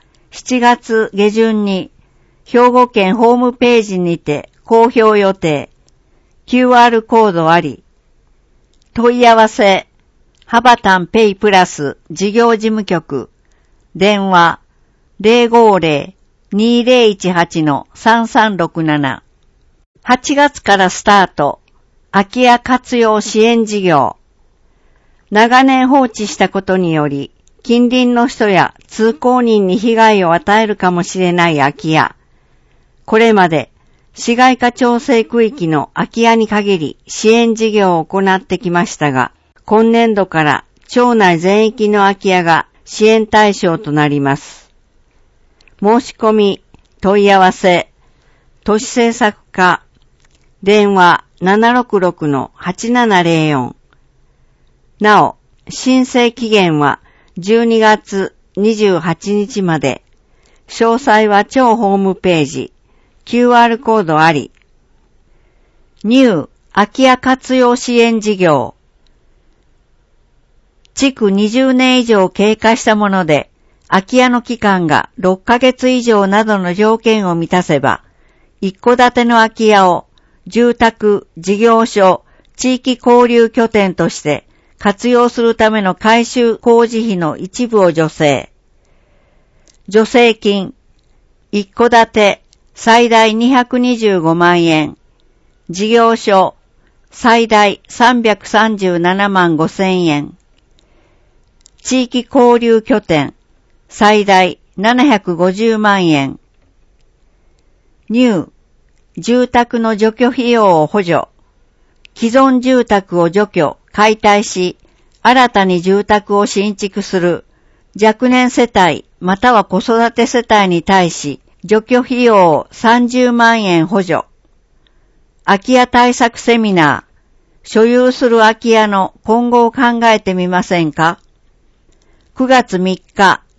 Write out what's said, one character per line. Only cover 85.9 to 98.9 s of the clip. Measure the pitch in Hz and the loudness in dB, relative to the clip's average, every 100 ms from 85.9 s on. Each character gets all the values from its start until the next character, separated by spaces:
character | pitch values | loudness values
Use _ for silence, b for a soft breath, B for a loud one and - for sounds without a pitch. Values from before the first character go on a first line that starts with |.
改 | 180 220 233 | -2 0 0
修 | 233 254 233 214 | 0 -2 -2 0
工 | 240 233 | 2 2
事 | 233 226 | 2 -2
費 | 226 185 | -4 -4
の | 156 120 | -6 -8
一 | 185 - 240 | -12 -8 -2
部 | 214 | 0
を | 180 | 2
助 | 160 156 | 0 -4
成。 | - 151 131 - _ _ _ _ _ _ _ _ _ _ _ _ _ - | 0 -2 -2 -6 _ _ _ _ _ _ _ _ _ _ _ _ _ -4
助 | 208 | -2
成 | 220 240 233 | 2 2 2
金、 | 220 208 202 190 - _ _ _ _ _ _ _ | 0 -2 -4 -6 -14 _ _ _ _ _ _ _
一 | 208 | -8
戸 | 196 - 233 | -6 -2 2
建 | 233 226 | 2 2
て | 220 202 - _ _ _ | 0 0 -2 _ _ _
最 | - 233 233 240 | -6 2 2 4
大 | 226 220 | 2 2
二 | 220 240 | 0 0
百 | 262 247 247 | 0 0 -2
二 | 247 233 | -2 -2
十 | 214 190 | 0 0
五 | 160 | 0
万 | 165 175 175 | 0 2 2
円、 | 170 156 147 - _ _ _ _ _ _ - | 2 0 -4 -10 _ _ _ _ _ _ -14
事 | 180 214 | -6 0
業 | 233 226 | 2 2
所 | 226 - 190 175 - _ _ _ _ _ | 0 0 0 0 -6 _ _ _ _ _
最 | - 240 233 226 | -4 0 2 2
大 | 214 208 - - | 2 2 -2 -10
三 | - 240 247 | 0 0 2
百 | 220 202 - | 0 -2 -2
三 | 214 220 202 | -2 -2 -2
十 | 185 | -4